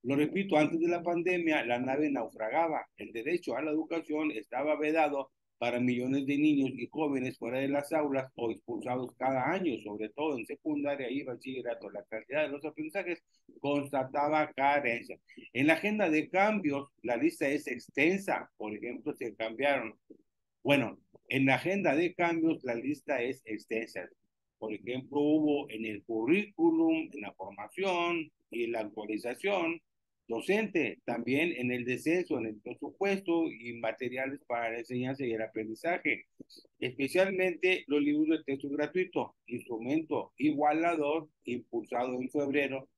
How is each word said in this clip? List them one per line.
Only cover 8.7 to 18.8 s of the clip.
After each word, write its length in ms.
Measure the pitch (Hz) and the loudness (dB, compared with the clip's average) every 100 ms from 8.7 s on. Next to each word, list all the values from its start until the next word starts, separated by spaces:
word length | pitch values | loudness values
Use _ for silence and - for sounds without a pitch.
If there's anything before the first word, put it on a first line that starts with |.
| 113 127 127 123 - | -6 -2 -4 -4 -2
cada 340 | 127 131 131 | 0 2 2
año, 260 | 185 175 113 | 0 0 -2
sobre 260 | - 104 107 | -6 -6 -8
todo 280 | - 156 135 | -2 -2 -2
en 80 | 110 | -6
secundaria 640 | 143 156 147 143 143 127 | -8 -4 -2 -2 -2 -2
y 140 | 135 | -4
bachillerato. 680 | 131 120 131 131 117 117 101 | -6 -8 -8 -8 -6 -6 -8
La 140 | 101 | -12
calidad 400 | 101 110 110 143 | -10 -10 -4 -2
de 60 | 151 | -2
los 160 | 143 151 | -4 -8
aprendizajes 580 | 151 156 196 175 170 _ _ - - | -8 -6 -6 -6 -8 _ _ -20 -6
constataba 920 | 143 143 139 139 131 147 147 156 147 | 0 0 0 -2 -2 0 2 2 2
carencias. 680 | - 139 143 123 117 - - _ - - | 2 2 4 2 -2 -6 -16 _ -20 -8
En 140 | 117 143 | 2 4
la 60 | |
agenda 360 | 160 208 214 190 | 4 2 2 4
de 200 | 156 147 | 2 2
cambios, 600 | 185 202 214 160 139 143 _ | 4 4 4 0 -2 -4 _
la 140 | 113 117 | -2 2
lista 320 | 151 - 139 | 2 2 0
es 180 | 147 - | 0 -2
extensa. 840 | 123 - - 151 196 196 113 - _ | -8 -6 2 4 4 0 -2 -4 _
Por 180 | 107 | -8
ejemplo, 380 | 107 | -6